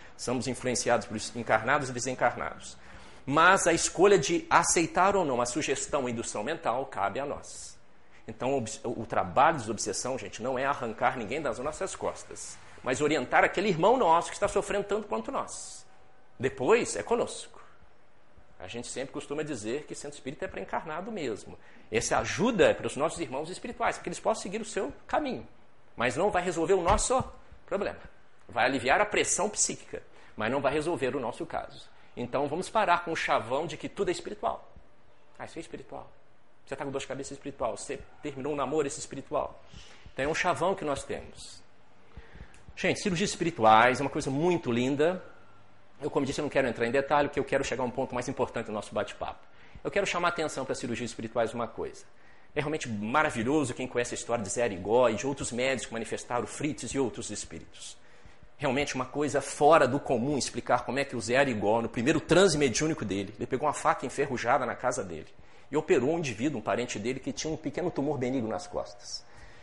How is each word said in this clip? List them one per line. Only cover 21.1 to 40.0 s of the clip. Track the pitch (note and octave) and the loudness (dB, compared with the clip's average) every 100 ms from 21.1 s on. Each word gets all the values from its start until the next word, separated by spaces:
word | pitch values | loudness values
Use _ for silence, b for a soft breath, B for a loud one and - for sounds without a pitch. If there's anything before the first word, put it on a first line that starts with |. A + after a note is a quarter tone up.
mesmo. | G#3+ C3 G2 - - B B B | -6 -4 -6 -10 -18 B B B
Essa | A2+ - C3 | -2 2 2
ajuda | A2+ - A3 A3 C3 | 2 2 2 6 6
é | |
para | G2+ A#2 | 6 -2
os | B3+ | -2
nossos | D#3+ - | -2 -2
irmãos | D#3 C3+ D#3 | -6 -6 -6
espirituais, | F#3 A#3+ - A3+ - | -8 -10 -2 -2 -2
para | |
que | - | -6
eles | E3+ | -4
possam | G3 A3 | -2 -2
seguir | G3+ - | -4 -6
o | - | -4
seu | F#3+ - - - | -4 -4 -8 -4
caminho. | D#4 D4 D#3 A2 - - - - - | -2 -2 -4 -10 -18 -20 -20 -14 -2
Mas | A#2+ B2 | 0 2
não | G3+ | 2
vai | F3+ | 2
resolver | F3+ E3 D#3+ | 0 0 4
o | F#3+ | 4
nosso | F3 G#3 - B3+ - - - - - | 6 4 4 0 0 -10 -18 -20 -6
problema. | G3+ F3+ - - - - - - | -4 -4 -6 -14 -18 -20 -20 -4
Vai | G#2 | 2
aliviar | B2 C3+ B2 E3+ | 2 2 4 4
a | G#3 | 4
pressão | F#3+ C#3 - G#3 | 2 2 0 0
psíquica, | - - - - - - B B - | 0 -2 -2 -10 -14 -14 B B -4
mas | A2 | 0
não | C#3 | 2
vai | C3 | 2
resolver | D3+ D3+ D3+ B2+ | 2 0 0 0
o | C#3 | -2
nosso | A#2 - E3+ | -4 -6 -6
caso. | - - - - b b - | -6 -6 -12 -16 b b -8
Então, | A#2+ C3+ D3 | -4 -2 -2
vamos | D#3+ F3+ | -2 -2
parar | A3+ F#3+ F3 | 2 4 4
com | - | 2
o | D#3+ | -2
chavão | - C3+ A2 C3+ D#3+ | 2 2 2 -2 -2
de | D3+ | -6
que | - | -8
tudo | - F#3+ | -2 -2
é | |
espiritual. | E3+ - G#3 - - - - - - - - - - | -2 -6 -4 -4 -4 -10 -20 -20 -20 -20 -20 -18 -14
Ah, | |
isso | B2 - | -12 -12
é | |
espiritual. | - - - C#3 - - - - - - - | -12 -14 -14 -14 -14 -18 -20 -20 -20 -20 -12
Você | C3+ | -8
tá | C#3+ | -6
com | |
dor | C3+ | -6
de | - | -6
cabeça, | C3+ C3+ | -8 -8
é | C#3+ | -10
espiritual. | C#3+ C3 B2 G2+ | -12 -4 -4 -4
Você | - C3 - - | -8 -10 -12 -10
terminou | D3 C3+ C3+ | -8 -6 -4
um | D3+ | -2
namoro, | C3 D#3 C#3 | 0 0 0
esse | - | -4
é | |
espiritual. | - C#3 - D3 C3+ - B B B B | -10 -12 -4 -4 -4 -8 B B B B